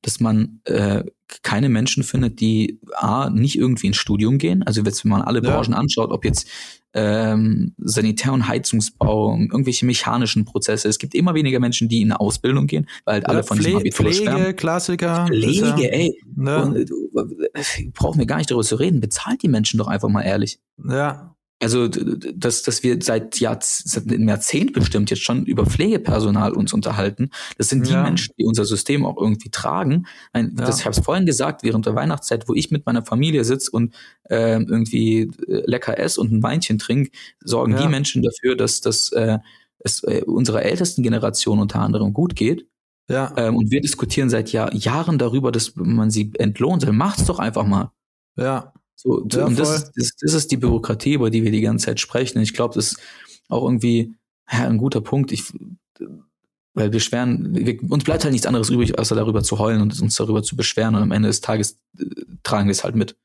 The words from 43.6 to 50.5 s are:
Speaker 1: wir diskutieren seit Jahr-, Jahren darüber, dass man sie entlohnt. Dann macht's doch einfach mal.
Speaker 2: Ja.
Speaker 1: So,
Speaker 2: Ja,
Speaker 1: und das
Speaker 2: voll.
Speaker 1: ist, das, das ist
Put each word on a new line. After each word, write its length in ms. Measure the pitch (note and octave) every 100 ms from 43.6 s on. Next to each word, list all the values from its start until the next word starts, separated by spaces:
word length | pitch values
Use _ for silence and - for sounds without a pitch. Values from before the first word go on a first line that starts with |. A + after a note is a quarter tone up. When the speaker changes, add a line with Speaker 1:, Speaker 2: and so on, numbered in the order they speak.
| G#2+
Speaker 1:
wir 80 | C3+
diskutieren 500 | C#3+ - - - C3+
seit 220 | A2+ A2
Jahr-, 240 | A#2 A2 G#2
Jahren 420 | A#2 C#3 E3+ D3+
darüber, 360 | A#2+ B2 C3
dass 200 | A#2 - -
man 340 | - A#2 G#2+
sie 220 | G#2+ G#2 -
entlohnt. 460 | - G#2 C3 F3+ C#3+
Dann 120 | G#2+
macht's 260 | F#3 G3+ -
doch 140 | E3+
einfach 260 | A2 A2 G#2
mal. 260 | G2 A#2+ _ _ _ _ -
Speaker 2:
Ja. 380 | B2+ C3 - _ _ -
Speaker 1:
So, 300 | B2+ - A2
Speaker 2:
Ja, 120 | B2 C#3+
Speaker 1:
und 140 | B2
das 80 | D3+
Speaker 2:
voll. 80 | D#3
Speaker 1:
ist, 160 | D3 -
das, 140 | A#2+ -
das 120 | D3+
ist 180 | D#3 D3+